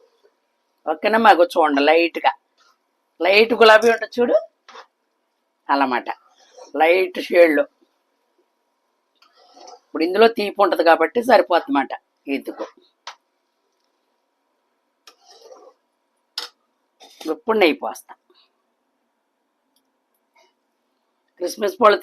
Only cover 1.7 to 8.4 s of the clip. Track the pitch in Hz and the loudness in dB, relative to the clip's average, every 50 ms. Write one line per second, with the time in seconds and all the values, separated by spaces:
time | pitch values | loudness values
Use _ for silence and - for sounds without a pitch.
1.7 | 143 139 143 151 156 165 170 165 - 165 - 139 - - _ _ _ _ _ _ | 0 0 2 2 2 2 0 -2 -4 -4 -4 -4 -4 -4 _ _ _ _ _ _
2.7 | _ _ _ _ _ _ _ _ _ - 160 180 196 208 226 220 240 202 226 214 | _ _ _ _ _ _ _ _ _ -6 -2 0 2 2 2 2 2 4 6 6
3.7 | 214 220 220 233 233 220 220 - - 240 240 240 285 320 659 - _ _ _ - | 6 6 4 2 -2 -2 -4 -8 -6 -4 -2 0 -2 -2 -4 -6 _ _ _ -20
4.7 | - - - _ _ _ _ _ _ _ _ _ _ _ _ _ _ _ _ - | -20 -20 -20 _ _ _ _ _ _ _ _ _ _ _ _ _ _ _ _ -6
5.7 | 143 139 139 131 123 120 - - - - _ _ _ _ _ _ _ - - - | -4 -2 -2 -2 -4 -6 -6 -8 -12 -14 _ _ _ _ _ _ _ -20 -20 -10
6.7 | - 143 151 165 175 190 185 180 - - 147 - - 175 170 165 151 143 143 - | -4 0 2 2 2 2 0 -4 -6 -10 -8 -2 2 4 4 4 4 0 -2 -4
7.7 | _ _ _ _ _ _ _ _ _ _ _ _ _ _ | _ _ _ _ _ _ _ _ _ _ _ _ _ _